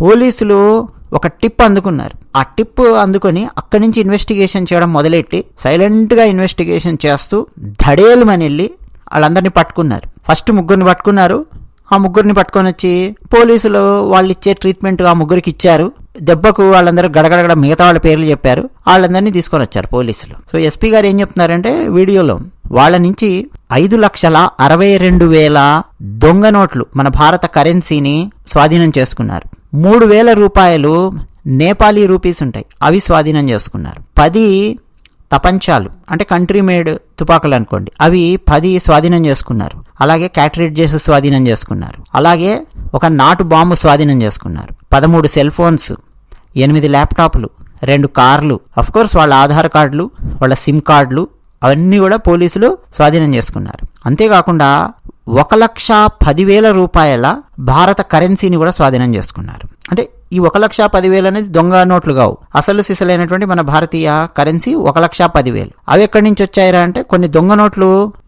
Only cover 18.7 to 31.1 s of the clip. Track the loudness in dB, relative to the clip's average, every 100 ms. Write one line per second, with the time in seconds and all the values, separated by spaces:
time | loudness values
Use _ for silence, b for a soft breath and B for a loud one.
18.7 | -8 -4 -2 0 0 -2 -2 -4 -4 -4
19.7 | -6 -6 -4 -4 -8 -12 -20 -8 -4 -4
20.7 | -2 0 2 2 0 -2 -2 -2 0 -2
21.7 | -4 -2 0 2 2 0 -2 -8 _ -4
22.7 | 2 2 2 0 -2 -2 -4 -8 -16 -4
23.7 | 0 2 2 0 0 0 2 2 0 0
24.7 | 2 2 2 2 2 4 4 4 2 2
25.7 | 0 -4 -14 -12 0 2 4 4 2 0
26.7 | -2 -6 -4 -2 2 2 0 -2 0 2
27.7 | 0 -2 -2 -2 -2 -6 -12 -6 0 2
28.7 | 2 2 0 -4 -4 -8 -8 -12 -20 -8
29.7 | -2 2 4 4 4 4 4 2 2 2
30.7 | 2 0 0 -2